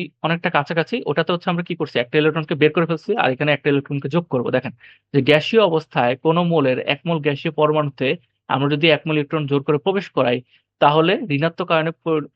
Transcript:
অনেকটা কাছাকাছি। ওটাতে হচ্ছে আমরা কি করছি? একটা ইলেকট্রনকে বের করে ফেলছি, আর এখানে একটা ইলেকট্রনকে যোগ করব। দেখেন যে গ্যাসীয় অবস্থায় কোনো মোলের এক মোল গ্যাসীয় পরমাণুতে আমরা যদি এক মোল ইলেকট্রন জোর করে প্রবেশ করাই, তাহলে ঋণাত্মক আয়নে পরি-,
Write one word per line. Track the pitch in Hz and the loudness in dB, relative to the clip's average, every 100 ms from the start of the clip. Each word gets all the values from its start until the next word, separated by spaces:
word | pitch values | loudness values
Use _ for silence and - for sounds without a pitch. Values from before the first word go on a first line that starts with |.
| 180 _ | -6 _
অনেকটা | 160 170 180 | -4 -2 -2
কাছাকাছি। | 156 143 165 156 240 - | -2 -2 -2 -4 -4 -4
ওটাতে | 156 165 | -2 -2
হচ্ছে | 175 - | -4 -2
আমরা | 170 | -4
কি | 170 170 | -4 -6
করছি? | 151 131 | -4 -4
একটা | 120 156 | -2 0
ইলেকট্রনকে | 156 160 151 151 | 0 0 -4 2
বের | 151 | 2
করে | 175 165 | 2 -2
ফেলছি, | 160 - 220 | -4 -4 0
আর | 131 | 2
এখানে | 127 147 | 2 0
একটা | 139 151 | 0 0
ইলেকট্রনকে | 143 139 143 139 | 0 -2 -6 -2
যোগ | 165 170 | -2 -2
করব। | 131 117 | -2 0
দেখেন | 127 123 - - _ _ | -2 -2 -10 -20 _ _
যে | 143 | 0
গ্যাসীয় | 127 147 - 220 | 4 4 4 2
অবস্থায় | 202 160 - 151 120 135 | 2 2 -2 0 0 0
কোনো | 156 165 | 0 0
মোলের | 175 165 135 123 - | 2 2 2 0 -2
এক | 143 | -4
মোল | 170 165 | -4 -2
গ্যাসীয় | 147 143 165 | -2 -4 -4
পরমাণুতে | 156 151 151 147 - 131 170 _ _ - | 0 2 2 -2 -2 -4 -4 _ _ -4
আমরা | 135 143 | -2 0
যদি | 147 160 | 2 2
এক | 147 | 2
মোল | 160 151 | 2 -2
ইলেকট্রন | 139 160 143 | -2 -4 -2
জোর | 143 | -2
করে | 135 147 | 0 -2
প্রবেশ | 196 196 180 | -2 -4 -4
করাই, | - 127 123 - _ _ _ | -2 0 0 -4 _ _ _
তাহলে | 147 156 165 233 220 | 2 4 2 0 -2
ঋণাত্মক | 143 160 170 175 | -2 -2 -4 -2
আয়নে | 165 160 165 | 0 -2 -4
পরি-, | 170 156 143 | -4 -4 -4